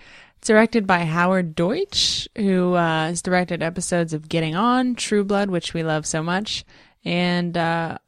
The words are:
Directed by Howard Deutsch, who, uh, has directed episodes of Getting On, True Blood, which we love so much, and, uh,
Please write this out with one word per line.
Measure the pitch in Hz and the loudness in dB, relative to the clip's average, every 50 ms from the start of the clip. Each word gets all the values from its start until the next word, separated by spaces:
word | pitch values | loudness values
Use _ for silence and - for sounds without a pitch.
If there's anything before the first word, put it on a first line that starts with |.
| - - - - - _ _ _ | -16 -20 -20 -20 -20 _ _ _
Directed | - - 220 214 226 226 - 233 196 | 0 4 6 6 6 4 2 0 2
by | 190 185 175 170 | 2 0 0 0
Howard | 160 160 170 175 180 190 185 180 160 156 | 0 0 2 2 4 2 2 0 -2 -2
Deutsch, | - 170 185 262 359 392 - - - - - - - - - _ | 0 0 0 0 -2 -4 -4 -2 -2 -2 -2 -2 -4 -8 -10 _
who, | - 208 196 185 185 180 180 180 | -2 0 2 2 2 2 2 2
uh, | 175 170 165 160 160 156 160 | 2 2 2 2 0 0 -2
has | 175 170 | -4 -4
directed | - 185 180 180 180 175 175 156 | -2 0 0 0 0 0 -4 -4
episodes | 160 165 175 190 175 - 180 175 170 160 160 | -4 -4 -4 -6 -4 -2 0 0 0 0 -4
of | 151 156 156 | -8 -6 -2
Getting | - 165 160 156 156 | -2 -2 0 0 0
On, | 180 220 240 247 254 254 254 240 | 0 2 2 2 2 2 0 -2
True | - - - 214 208 | -4 -2 0 0 0
Blood, | 202 196 208 196 202 196 | 2 2 0 0 0 0
which | 180 170 - - - | -2 -4 -4 -4 -4
we | 170 | -4
love | 160 160 156 156 156 | -2 0 -2 -2 -2
so | - - 160 | -4 -4 -4
much, | 156 170 175 190 214 - - - - - - - - _ _ _ _ | -2 -2 -2 -2 -4 -4 -8 -10 -10 -14 -20 -20 -20 _ _ _ _
and, | 175 170 175 180 175 175 175 175 175 170 | -4 -2 0 0 0 0 0 -2 -2 -2
uh, | 175 165 165 165 165 165 160 - - - | -2 0 0 0 -2 -4 -4 -8 -12 -8